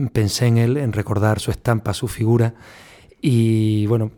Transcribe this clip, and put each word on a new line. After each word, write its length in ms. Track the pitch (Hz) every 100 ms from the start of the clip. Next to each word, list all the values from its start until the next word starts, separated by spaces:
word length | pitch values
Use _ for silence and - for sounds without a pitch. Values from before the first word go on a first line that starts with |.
| 135
pensé 320 | 120 101 - 120
en 140 | 117
él, 180 | 117 139
en 160 | 131
recordar 460 | 107 104 98 107 104
su 100 | -
estampa, 460 | 98 - 110 104 101
su 120 | 110
figura. 460 | - 113 117 117 117 - - - - - -
Y, 680 | 156 120 113 110 110 107 104
bueno, 240 | 117 107